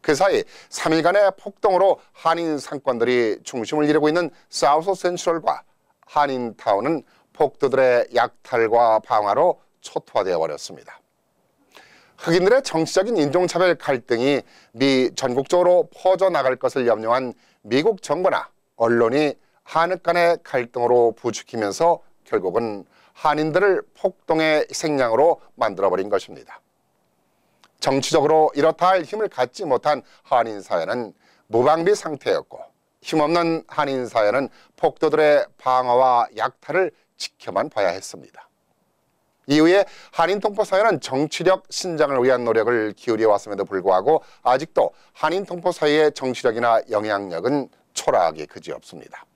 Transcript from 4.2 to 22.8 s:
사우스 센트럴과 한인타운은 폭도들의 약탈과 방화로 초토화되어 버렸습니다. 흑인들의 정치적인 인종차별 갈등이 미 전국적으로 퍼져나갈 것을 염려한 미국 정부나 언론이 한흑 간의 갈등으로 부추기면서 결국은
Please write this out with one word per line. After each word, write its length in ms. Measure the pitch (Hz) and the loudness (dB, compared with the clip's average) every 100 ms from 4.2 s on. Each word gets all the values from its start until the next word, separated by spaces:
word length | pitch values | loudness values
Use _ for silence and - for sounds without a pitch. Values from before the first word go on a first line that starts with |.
| 170 _ _ | -4 _ _
사우스 460 | - 151 147 175 | -2 2 2 0
센트럴과 680 | 185 180 175 - 165 - - _ _ _ _ _ | -2 -4 -4 -4 -2 -2 -6 _ _ _ _ _
한인타운은 960 | 151 143 131 120 - - 101 123 160 - _ _ | 0 0 -2 -6 -6 0 0 0 -4 -6 _ _
폭도들의 760 | - 147 - 139 131 131 123 - 117 | -2 -2 0 -2 2 4 2 0 0
약탈과 840 | 120 _ - 123 113 117 117 95 | -2 _ -6 0 2 4 4 2
방화로 600 | - 113 104 107 175 - _ _ | 0 -2 0 2 0 -2 _ _
초토화되어 600 | - - _ 117 95 85 | -12 -12 _ -2 0 -2
버렸습니다. 600 | 80 73 - 85 - - _ _ _ _ _ _ _ - - _ _ _ | -2 -6 -14 -18 -20 -20 _ _ _ _ _ _ _ -20 -20 _ _ _
흑인들의 480 | - 170 185 254 | 0 2 4 2
정치적인 520 | 269 160 160 185 196 226 | 0 -4 0 0 0 0
인종차별 600 | 147 165 180 170 185 170 | 0 0 0 0 0 0
갈등이 680 | - 131 - 117 131 139 - _ _ | -2 -4 -2 0 0 0 -4 _ _
미 420 | 117 139 131 127 | -2 0 2 0
전국적으로 720 | - 131 123 135 180 180 180 156 | -2 -4 -4 0 2 4 4 2
퍼져나갈 600 | - 185 185 190 165 131 127 | -2 0 2 2 0 -2 0
것을 320 | 131 139 120 | -2 -2 0
염려한 460 | 110 110 123 131 - _ _ | 0 0 -2 -2 -12 _ _
미국 400 | 107 120 180 202 | -4 0 0 -4
정부나 460 | - 151 180 120 - _ _ | -4 -2 0 -2 -6 _ _
언론이 640 | _ 117 117 117 135 151 131 _ _ | _ 0 2 2 2 -2 -4 _ _
한흑 400 | - 160 170 185 | -6 -2 -2 -2
간의 360 | - 170 170 170 | -2 0 2 0
갈등으로 720 | - 135 120 127 120 123 117 | -4 -6 -4 -4 2 4 4
부추기면서 880 | 113 123 107 - 120 104 98 165 165 - _ | 0 -8 -8 -10 -6 -4 0 0 0 -6 _
결국은 600 | _ 110 90 92 117 104 | _ -4 -2 -2 -4 -8